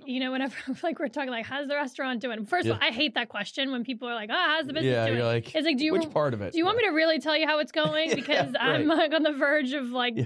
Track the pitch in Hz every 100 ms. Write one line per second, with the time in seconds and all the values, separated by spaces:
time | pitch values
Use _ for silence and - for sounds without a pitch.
0 | 285 254 262 262 269 - - 254 339 -
1 | 285 294 262 233 214 262 277 285 269 -
2 | 262 240 254 220 208 359 220 - 294 233
3 | 294 226 240 208 196 - 269 254 233 233
4 | 247 233 214 311 339 320 285 294 131 120
5 | 113 117 117 117 - 320 311 262 311 330
6 | 320 - 285 104 101 - 349 453 427 311
7 | 320 320 302 302 302 302 311 320 302 311
8 | 320 285 262 302 269 247 262 - 302 330
9 | 311 311 302 277 285 302 254 285 247 254
10 | 247 226